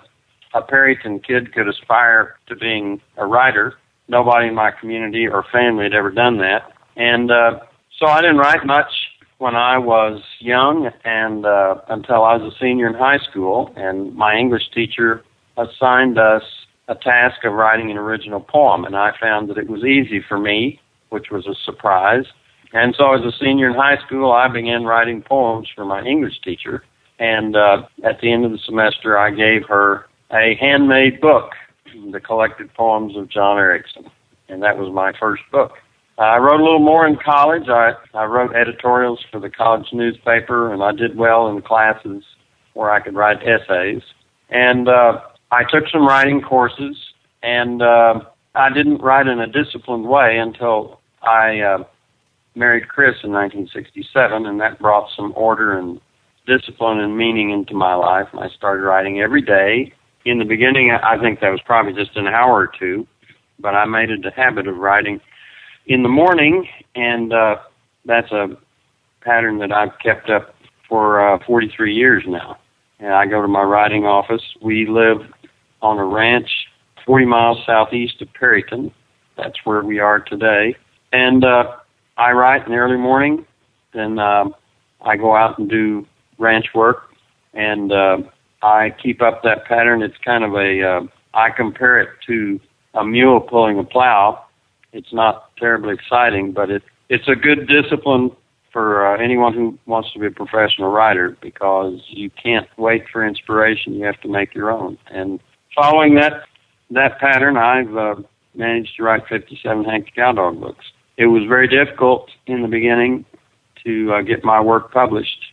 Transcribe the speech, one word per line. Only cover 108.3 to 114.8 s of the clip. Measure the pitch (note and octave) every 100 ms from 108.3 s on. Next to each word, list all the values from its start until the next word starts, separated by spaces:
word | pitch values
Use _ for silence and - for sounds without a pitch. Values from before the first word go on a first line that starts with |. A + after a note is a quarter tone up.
| _ _ -
managed | A#2 A#2 G#2+ -
to |
write | A2+ A2 -
fifty-seven | A2 - - A2+ G#2+ G#2+
Hank | A2 G#2
the | -
Cowdog | B2 A2+ F2+ E2
books. | - - - _ _ -
It | A#2
was | A2+ G#2
very | B2+ C3
difficult | C3 C#3+ - B2+ B2 - - -
in | B2+
the | A#2
beginning | A2+ A#2 A#2+ B2 C3 - _ _ _ _ _ A#2+
to, | A2 G#2+
uh, | G#2
get | G2+ A2
my | A2+ A2
work | A2 A2+